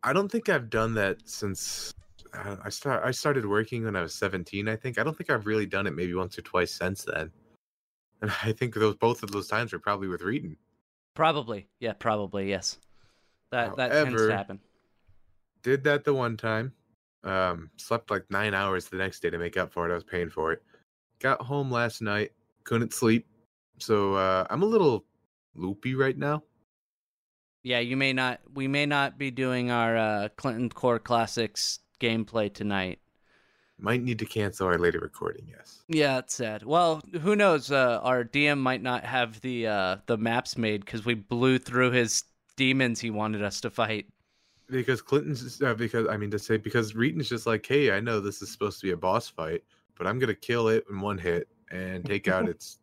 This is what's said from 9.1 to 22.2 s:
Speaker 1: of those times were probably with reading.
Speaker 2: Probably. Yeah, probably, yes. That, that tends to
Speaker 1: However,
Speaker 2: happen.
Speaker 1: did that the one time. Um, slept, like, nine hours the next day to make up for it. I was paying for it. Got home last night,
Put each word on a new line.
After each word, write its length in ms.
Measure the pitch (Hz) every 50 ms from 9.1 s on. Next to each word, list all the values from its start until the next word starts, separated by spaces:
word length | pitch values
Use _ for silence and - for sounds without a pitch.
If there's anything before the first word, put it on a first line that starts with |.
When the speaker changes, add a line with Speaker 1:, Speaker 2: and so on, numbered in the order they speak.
| 107 -
Speaker 1:
of 100 | - 101
those 160 | 98 101 95 -
times 240 | - 107 120 113
were 80 | - -
probably 280 | - - 104 98 98 95
with 160 | 90 85 85
reading. 340 | 95 113 151 165 165 160 - _ _ _ _ _ _ _ _ _ _ _
Speaker 2:
Probably. 540 | - 160 160 160 147 127 110 113 101 95 _ _ _
Yeah, 140 | 123 113 104
probably, 560 | - - 117 110 107 101 95 - 101 98 98
yes. 280 | 98 92 - - - - _ _ - - _ - _ _ _ _ _ _ _ _
That, 260 | - 120 120 107 98 -
that 120 | 127 123
tends 220 | 139 151 151 135
to 60 | 123 113
Speaker 1:
However, 140 | 110 110 107
Speaker 2:
happen. 240 | 98 101 101 95 98 _ _ _ _ _ _ _ _ _ _ - - - _ _ _ _ _ _ _ _
Speaker 1:
did 180 | 123 135 139 135
that 180 | 151 147 143 143
the 100 | - 143
one 220 | 135 123 117 117
time. 380 | 107 - 113 110 110 113 131 135 _ _ _ _ _ _ _ _ _ _
Um, 460 | 92 95 95 92 90 87 85 82 80 _ -
slept, 340 | - - 117 117 - -
like, 180 | 104 98 - _
nine 240 | 98 98 104 107 101
hours 360 | 95 98 98 95 90 87 -
the 80 | - 92
next 240 | 95 95 92 -
day 80 | - 85
to 80 | 82 85
make 180 | 85 87 82
up 160 | 92 90 87
for 160 | - - 85 85
it. 60 | 87
I 20 |
was 80 | 87 82
paying 260 | _ - 90 87 82
for 220 | - - 80 80
it. 100 | 80 - _ _ _ - _ _ _ _ _ _ _ _
Got 220 | - 131 139 -
home 300 | 117 120 143 143 139 131
last 300 | 123 117 120 117 - -
night, 320 | 113 107 104 104